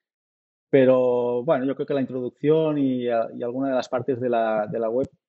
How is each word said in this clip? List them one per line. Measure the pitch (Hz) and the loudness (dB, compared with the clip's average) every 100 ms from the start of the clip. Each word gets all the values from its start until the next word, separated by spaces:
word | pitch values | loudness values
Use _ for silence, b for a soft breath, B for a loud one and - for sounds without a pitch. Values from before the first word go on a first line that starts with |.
| _ _ _ _ _ _ - | _ _ _ _ _ _ 2
pero | 139 127 127 127 123 120 123 | 4 6 4 2 0 0 -2
bueno, | 120 131 135 | 0 0 0
yo | 135 | -6
creo | 143 | -4
que | |
la | 139 | -4
introducción | 127 127 123 - 147 160 156 147 | -4 -6 -8 -2 2 4 2 0
y, | 135 127 120 | 0 0 0
a-, | 117 113 123 | 0 -2 -6
y | |
alguna | 120 127 135 | -6 -4 -2
de | 127 | -2
las | - | -2
partes | 123 131 120 | -4 -4 -2
de | 123 | 0
la, | 117 113 110 107 | 0 0 0 -2
de | 113 | -4
la | 113 | -2
web, | 123 135 _ | -2 -4 _